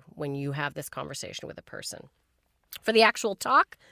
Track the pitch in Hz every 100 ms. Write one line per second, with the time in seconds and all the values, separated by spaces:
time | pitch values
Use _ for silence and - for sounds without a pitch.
0 | - - 147 139 139 143 143 147 - 135
1 | 143 139 - - - - - - - -
2 | - _ _ _ _ _ _ - - 220
3 | 220 - 220 190 - 277 381 - -